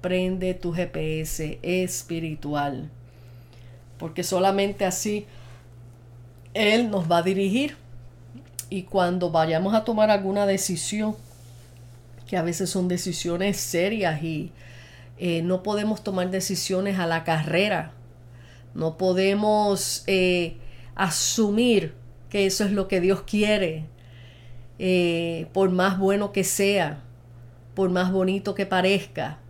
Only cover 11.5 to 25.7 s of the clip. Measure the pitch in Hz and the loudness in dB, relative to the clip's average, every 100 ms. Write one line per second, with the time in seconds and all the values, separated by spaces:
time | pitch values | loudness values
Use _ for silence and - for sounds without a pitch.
11.5 | - - - - - - - - 185 170 | -20 -20 -20 -20 -20 -20 -20 -4 -2 -2
12.5 | 165 180 190 180 175 185 170 175 170 196 | -2 -2 0 0 0 -2 -4 -4 0 0
13.5 | 196 - 170 185 220 185 156 160 156 175 | -2 -2 0 0 0 0 -2 -4 -4 -6
14.5 | - - - - - - - 180 170 170 | -12 -20 -20 -20 -20 -20 -6 -2 0 0
15.5 | 185 190 208 214 214 - 190 180 185 180 | 0 0 -2 0 -2 -2 -2 0 -2 -2
16.5 | 190 - 185 196 185 170 165 160 160 151 | -4 -2 -2 0 0 0 0 0 0 2
17.5 | 160 208 180 160 - - - - - - | 2 2 0 -4 -14 -20 -20 -20 -20 -20
18.5 | - - - 160 160 185 185 190 202 214 | -20 -14 -4 -4 0 2 4 4 4 4
19.5 | 214 208 196 - - - 190 185 180 170 | 4 2 0 -2 -4 0 2 4 2 0
20.5 | - - - - - 190 - - - 214 | -6 -14 -14 -16 -2 -2 0 -2 2 2
21.5 | 208 247 214 160 - - - - 208 196 | 4 4 4 2 -10 -20 -20 -8 0 0
22.5 | 190 208 202 190 190 180 190 - 208 208 | 2 0 0 0 2 2 0 0 0 2
23.5 | 208 180 160 156 - - - - - - | 2 0 -4 -10 -14 -20 -20 -20 -20 -18
24.5 | - - - 185 185 175 165 170 165 165 | -16 -16 -4 0 2 2 0 -2 -4 -4
25.5 | - 190 | 2 4